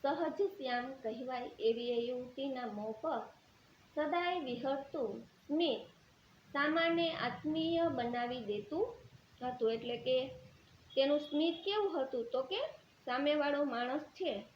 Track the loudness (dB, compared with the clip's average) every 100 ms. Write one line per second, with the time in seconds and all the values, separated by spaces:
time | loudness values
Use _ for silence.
0 | 0 0 0 2 -2 0 -2 -2 -4 -6
1 | -6 -6 -6 -6 -6 0 2 2 2 0
2 | 0 -4 -6 -4 -4 -2 -4 -4 -6 -4
3 | -2 -2 -4 -14 -20 -20 -20 -20 -8 -2
4 | 2 2 2 0 -2 -2 0 -2 -4 -4
5 | -4 -4 -12 -20 -2 2 2 0 -6 -20
6 | -20 -20 -20 -20 -8 -2 2 4 4 4
7 | 2 0 -4 -2 -2 0 2 2 2 2
8 | -2 0 -2 -4 -4 -4 -2 -2 -2 -2
9 | -18 -20 -20 -8 -6 0 0 0 -2 -4
10 | 2 2 0 -8 -18 -20 -20 -20 -4 2
11 | 4 4 2 2 2 2 0 2 2 2
12 | 0 -2 0 -2 0 -2 -4 -6 -20 -14
13 | -2 2 4 4 4 2 2 0 0 -2
14 | -4 -4 -2 -2 -6